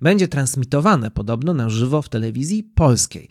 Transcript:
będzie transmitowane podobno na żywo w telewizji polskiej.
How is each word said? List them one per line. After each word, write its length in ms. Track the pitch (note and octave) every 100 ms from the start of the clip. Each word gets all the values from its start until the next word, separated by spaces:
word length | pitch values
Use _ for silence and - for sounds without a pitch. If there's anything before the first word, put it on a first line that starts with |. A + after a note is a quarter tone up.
będzie 260 | D3+ G3+ F3+
transmitowane 840 | C#3+ C3 C3+ A#2+ C#3+ G3 D3+ G#2+
podobno 420 | - G#2 A#2 D#3+
na 160 | D3+ A2+
żywo 320 | A2 B2+ D3+
w 80 | -
telewizji 540 | A2+ A2+ A#2+ D3+ G#3+
polskiej. 640 | - - D3+ - - -